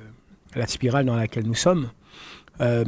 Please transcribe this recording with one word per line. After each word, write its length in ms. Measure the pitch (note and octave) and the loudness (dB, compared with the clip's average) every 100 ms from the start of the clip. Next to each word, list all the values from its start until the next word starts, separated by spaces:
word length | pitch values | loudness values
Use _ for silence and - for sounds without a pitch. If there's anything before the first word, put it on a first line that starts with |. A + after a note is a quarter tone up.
| A2 A#2 - - - | -20 -20 -20 -20 -12
la 120 | - A#2 | -6 -4
spirale 400 | - B2+ C3 C3 | -2 0 2 2
dans 100 | A#2 | 2
laquelle 300 | A2 - A2+ | 0 -2 -2
nous 80 | |
sommes. 340 | A2+ F3 F3+ B2 - - - - - - - | 2 2 2 0 -8 -20 -20 -20 -20 -14 -2
Euh, 240 | B2 A#2+ | 0 2